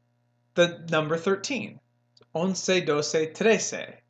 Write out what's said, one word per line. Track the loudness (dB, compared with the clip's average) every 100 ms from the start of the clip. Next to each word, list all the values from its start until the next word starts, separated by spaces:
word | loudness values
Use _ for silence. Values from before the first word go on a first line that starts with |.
| _ _ _ _ _ 2
the | 2 2 -2
number | -2 0 -2
thirteen. | 0 -2 -2 -6 -8 -14 _ _ _ _ _
Once, | -4 -2 -2 0
doce, | 0 2 0 0 0 0
trece. | 0 4 4 2 -8 -10 -16